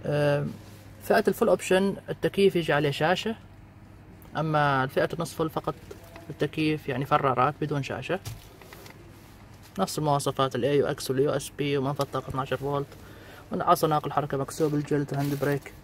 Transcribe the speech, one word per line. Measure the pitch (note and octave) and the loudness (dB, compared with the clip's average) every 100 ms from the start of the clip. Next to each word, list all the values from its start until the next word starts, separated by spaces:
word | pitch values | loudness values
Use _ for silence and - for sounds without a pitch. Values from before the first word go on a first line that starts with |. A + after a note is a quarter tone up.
| - | 0
آم، | D3 C#3+ C#3+ D3 - - - - - | 2 2 2 -2 -8 -16 -20 -20 -18
فئة | - G#3 G#3 | 2 4 4
الفول | F#3+ - | 2 4
option | F#3 - F#3 G3 - - | 2 4 4 4 -2 -8
التكييف | D#3+ E3 - G3 F3+ | -2 -2 4 4 4
يجي | D#3+ | 2
عليه | D3 D3 | 2 2
شاشة، | C#3+ D#3 F#3 A3 A3+ - - - - - - - - - - | 2 2 2 0 -6 -12 -20 -20 -20 -20 -20 -20 -20 -8 -4
أما | D#3+ D3+ C#3+ C3+ C3 | 0 2 4 2 2
فئة | - E3 | 0 0
النص | D#3 D#3+ | -2 -6
فول | - D#3+ | -2 -2
فقط | - - - - - - - - | -2 -4 -8 -14 -18 -18 -18 -16
التكييف | D3 D3+ - D#3 D3+ - | -4 -4 0 0 0 -4
يعني | B2+ C#3 | -4 2
فرارات | D3 C#3+ B2 C3 - | 2 4 4 2 0
بدون | D3 C#3+ | -4 -2
شاشة. | C3 G#2 C3 F3+ - - - - - - - - - - - - - - - - | -4 -6 -4 -4 -6 -14 -16 -20 -20 -18 -20 -20 -20 -20 -20 -20 -20 -20 -12 -4
نفس | F#3+ - | -2 0
المواصفات | D3+ C#3+ C#3 C3+ C3+ B2+ | 2 2 0 0 0 2
ال | C#3 | 2
إيه | D3 | 4
يو | A2+ | 2
إكس | D3 - | -2 -2
وال | C3 | 2
يو | C#3+ | 2
إس | C#3 - - | 0 -6 -6
بي | D3 C#3+ | -2 0
ومنفذ | C3 C#3+ C#3+ | -2 -2 -4
طاقة | C3+ C3 | -4 -6
اثناشر | B2+ C3+ B2+ | -6 -4 -4
فولت، | C3+ C#3+ C#3+ - - - - - - | -2 -4 -4 -12 -20 -20 -20 -20 -8
وعصا | F3+ - F3 D#3 | -2 4 4 4
ناقل | D3+ D3 | 2 2
حركة | C#3+ C#3+ C#3 | 0 0 -2
مكسور | C3+ - D#3 | -4 -2 0
بالجلد | D3 D3 D3 C#3 | 0 0 -2 0
وهاند | C#3 C#3+ C#3 | -2 -2 0
brake | C#3 C#3+ - - | 0 -2 -4 -18